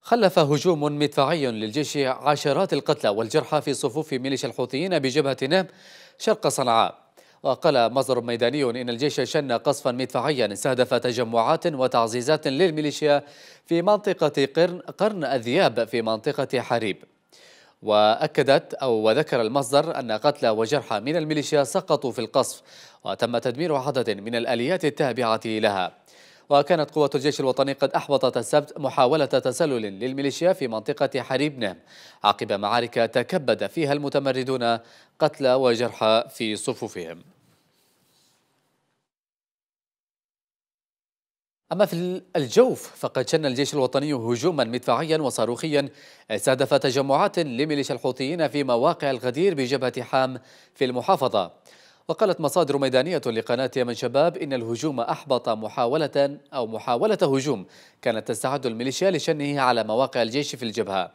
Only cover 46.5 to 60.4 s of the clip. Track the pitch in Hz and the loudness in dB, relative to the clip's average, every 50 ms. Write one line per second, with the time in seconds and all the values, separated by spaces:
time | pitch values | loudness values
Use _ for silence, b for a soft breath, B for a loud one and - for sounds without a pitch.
46.5 | 131 127 135 - 147 135 - 135 120 139 135 139 135 151 196 202 - 180 165 143 | 2 2 2 2 2 2 2 2 0 0 2 2 2 2 2 2 0 -2 -2 -2
47.5 | 117 117 147 160 151 143 135 - 139 120 - 135 123 - 135 131 180 175 156 123 | -2 -2 -2 0 0 -2 -2 -2 -4 -2 -2 -4 -2 -2 -4 -4 -2 -2 -2 0
48.5 | 131 147 143 131 123 117 127 165 165 - 156 139 131 117 120 127 123 143 185 196 | 0 -2 0 2 2 4 4 2 2 0 -2 -2 -2 -2 -4 -4 0 2 0 0
49.5 | 175 139 131 120 139 131 131 123 - 131 120 - - 135 131 131 127 120 b b | 2 0 -2 0 0 0 0 -2 -4 -4 -6 0 0 0 0 0 -4 -10 b b
50.5 | b b b b b - 143 127 123 123 117 - 190 165 135 120 - 104 90 82 | b b b b b -2 -2 -2 0 -2 2 2 2 2 2 2 2 0 0 -2
51.5 | - _ b b b b b b b b b - 160 - 220 196 170 - 156 139 | -8 _ b b b b b b b b b -8 0 0 2 2 2 0 -2 0
52.5 | - 180 170 135 143 139 139 131 123 127 135 170 180 143 - 127 113 110 110 - | 2 2 2 2 2 0 0 4 4 4 2 2 -2 -2 -2 -2 -2 -2 -2 -2
53.5 | 120 120 135 123 - 135 123 120 117 - - 120 120 135 156 175 160 127 165 143 | -2 -2 -2 -2 0 -2 -2 -2 -2 -4 -6 0 2 4 2 2 2 -2 -6 -4
54.5 | 135 123 117 113 117 113 147 156 139 123 117 - 165 - - 143 131 120 - 123 | -4 -4 -4 -4 -4 -2 -2 -4 -2 -2 -2 -4 -4 -6 -2 -2 -2 0 0 -2
55.5 | 113 110 110 104 - 135 123 117 139 160 156 135 - 147 139 139 143 143 _ _ | -4 -4 -6 -8 -4 -2 0 0 0 0 -2 0 2 0 0 0 -2 -8 _ _
56.5 | - 135 117 110 110 107 - 131 120 120 180 220 208 - 185 143 135 135 123 147 | -6 -6 -6 -6 -6 -8 -4 -2 0 0 2 0 2 2 2 2 2 0 0 -2
57.5 | 131 98 90 B B B B B B B - 127 110 110 104 - 117 110 - 131 | -4 -4 -6 B B B B B B B -2 -2 -2 -2 -4 -6 -6 -4 -2 -4
58.5 | 139 143 127 123 113 113 123 135 131 - 185 196 185 147 - - 160 151 143 143 | -4 -2 -4 -4 -4 -4 -6 -6 -2 0 0 0 0 0 0 -2 -2 -2 -2 -4
59.5 | 143 143 131 127 123 113 104 107 110 120 135 127 - 127 117 110 117 143 | 0 2 2 4 4 2 0 0 2 0 0 0 0 -2 -2 0 -2 -4